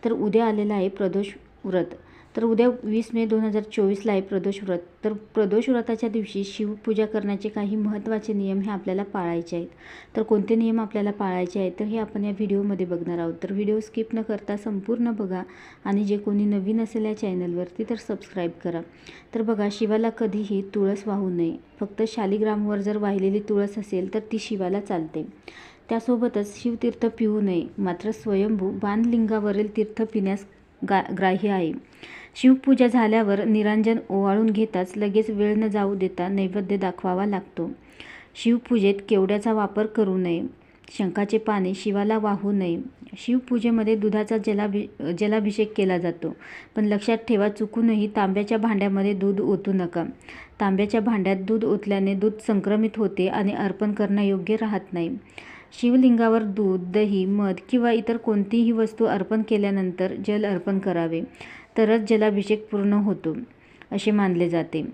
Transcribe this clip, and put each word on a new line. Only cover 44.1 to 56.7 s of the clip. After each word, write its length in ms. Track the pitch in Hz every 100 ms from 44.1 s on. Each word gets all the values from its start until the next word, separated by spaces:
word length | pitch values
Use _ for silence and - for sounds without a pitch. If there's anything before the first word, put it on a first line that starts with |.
| 208 214 226 214
जलाभि-, 640 | 202 208 202 208 - 156 170
जलाभिषेक 560 | 214 214 208 208 214 214
केला 220 | 190 180
जातो, 380 | 175 170 160 - - - - -
पण 80 |
लक्षात 320 | 208 208 208 226
ठेवा, 320 | 226 214 208
चुकूनही 640 | 208 214 233 233 214 208 214
तांब्याच्या 420 | 196 190 208 226
भांड्यामध्ये 540 | 226 202 196 196 196
दूध 280 | 202 196 196
ओतू 320 | - 190 196
नका. 320 | 190 175 175 165 - - - - -
तांब्याच्या 400 | 202 190 208 226
भांड्यात 360 | 214 220 185 196
दूध 280 | 190 220
ओतल्याने 500 | 220 202 - 196 196
दूध 180 | 196 208 214 -
संक्रमित 440 | 208 196 214 220 214
होते 320 | 202 196 185
आणि 240 | - 196
अर्पण 400 | - 202 185 214
करणं 300 | 208 208 202
योग्य 340 | 202 190 175 214
राहत 360 | 220 202 196
नाही. 240 | 175 170 247 - - - - - -
शिवलिंगावर 640 | 240 262 262 233 226 226
दूध, 380 | 220 196 202